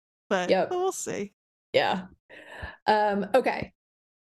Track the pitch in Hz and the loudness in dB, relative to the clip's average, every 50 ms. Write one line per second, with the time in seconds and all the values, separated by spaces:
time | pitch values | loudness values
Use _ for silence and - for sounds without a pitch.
0 | _ _ _ _ _ _ 202 185 180 - 185 190 165 - 370 359 370 381 359 - | _ _ _ _ _ _ 0 0 2 2 2 2 2 0 0 -2 -2 -2 -2 -4
1 | - - - - 202 202 - _ _ _ _ _ _ _ - 131 135 98 - 185 | -8 -6 -6 -6 -8 -8 -12 _ _ _ _ _ _ _ 0 2 2 2 -2 -4
2 | - - - _ _ _ - - - - - - - - - - _ - 214 214 | -6 -12 -20 _ _ _ -20 -20 -20 -18 -16 -14 -14 -14 -14 -2 _ 2 4 4
3 | 208 208 202 202 196 196 - 262 254 247 - - - - _ _ _ _ _ _ | 4 2 2 0 -2 2 2 2 2 2 -2 -2 -8 -10 _ _ _ _ _ _
4 | _ _ _ _ _ | _ _ _ _ _